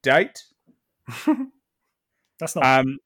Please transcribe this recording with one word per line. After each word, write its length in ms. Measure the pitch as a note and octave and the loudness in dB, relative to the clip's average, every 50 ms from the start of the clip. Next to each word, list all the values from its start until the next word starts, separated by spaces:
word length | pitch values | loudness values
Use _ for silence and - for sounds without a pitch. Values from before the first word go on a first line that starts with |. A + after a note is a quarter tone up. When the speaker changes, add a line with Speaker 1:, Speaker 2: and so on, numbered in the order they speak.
| - | 0
Speaker 1:
date." 400 | B2+ C3+ D#3+ G3+ C#4 - - - _ _ _ _ _ _ _ _ _ _ _ _ - | 2 2 2 2 0 -6 -20 -20 _ _ _ _ _ _ _ _ _ _ _ _ -18
Speaker 2:
<laughs> 180 | A#2 - - D4 D#4 B3 C4+ C4+ _ _ _ _ _ _ _ _ _ _ _ _ _ _ _ _ _ - | -16 -8 -2 -2 -2 -2 -4 -12 _ _ _ _ _ _ _ _ _ _ _ _ _ _ _ _ _ -12
That's 160 | D#3 D#3+ - | -10 -8 -2
not 100 | E3+ C#3 | 0 2
Speaker 1:
Um 320 | C3 C3 C3 C3 C3 C#3 C#3 _ | 4 4 4 2 0 -4 -8 _